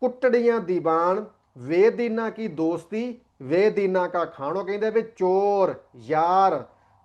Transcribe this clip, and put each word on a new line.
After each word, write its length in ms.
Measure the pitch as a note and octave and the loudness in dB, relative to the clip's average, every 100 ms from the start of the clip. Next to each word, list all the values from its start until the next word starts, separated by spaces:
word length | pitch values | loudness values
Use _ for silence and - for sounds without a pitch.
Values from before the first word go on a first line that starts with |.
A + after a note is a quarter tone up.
ਕੁੱਟੜੀਆਂ 580 | B3 B3 C4 A#3+ A#3 A#3 | -6 0 0 2 2 0
ਦੀਵਾਨ, 640 | F3 F3+ D#3 D#3+ E3+ G3 G#3+ _ _ C3 | 0 -2 0 2 2 -2 -6 _ _ -14
ਵੇ 320 | B2 E3+ A3 | -2 4 4
ਦੀਨਾ 400 | F#3+ A#3 A3 A3+ | 2 -2 -2 -6
ਕੀ 180 | A3 A3 | -6 -8
ਦੋਸਤੀ, 720 | D3+ D#3+ E3+ - A3 B3 A#3+ _ - | -2 -2 -2 -6 -6 -6 -10 _ -14
ਵੇ 280 | C3 E3+ G#3+ | -2 2 2
ਦੀਨਾ 380 | G#3 G3 F#3 F3 | 2 0 0 0
ਕਾ 180 | F3 E3 | -2 -4
ਖਾਣੋ।" 380 | - C#3 F#3 | -6 -6 -6
ਕਹਿੰਦੇ 260 | F#3+ G3+ A3 | -6 -4 -2
ਵੀ 120 | A3 | -2
ਚੋਰ, 720 | A3 - F3+ F#3+ G3+ G3+ F#3 - - B2 | -4 -2 0 2 2 2 0 -2 -12 -14
ਯਾਰ, 720 | A2+ D#3 E3+ F#3 F#3+ D3+ A2+ _ _ _ | -2 0 2 4 4 2 -6 _ _ _